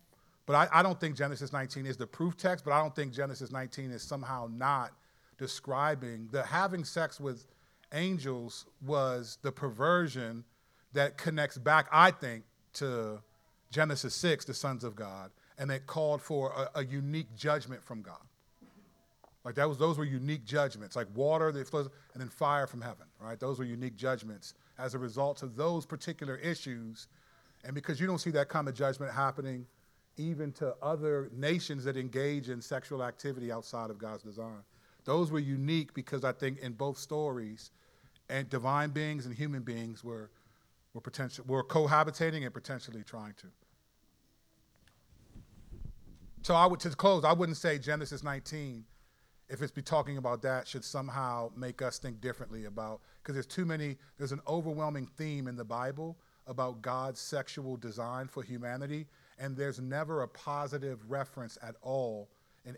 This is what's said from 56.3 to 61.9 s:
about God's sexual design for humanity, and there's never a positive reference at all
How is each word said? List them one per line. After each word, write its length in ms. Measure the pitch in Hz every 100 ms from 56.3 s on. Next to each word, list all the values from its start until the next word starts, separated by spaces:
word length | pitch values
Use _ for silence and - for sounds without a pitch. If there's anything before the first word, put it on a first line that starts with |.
| _ -
about 340 | 127 127 117
God's 380 | 123 127 131 123
sexual 580 | - 147 - 151 131 123
design 500 | 117 107 117 127 131
for 140 | 139
humanity, 640 | 117 120 120 127 143 151 147 _ - -
and 180 | 139 131
there's 240 | 139 127
never 440 | 127 139 156 160
a 40 | 123
positive 720 | - 151 143 143 143 135 120 110
reference 480 | 135 131 135 113 -
at 140 | 117 113
all 440 | 127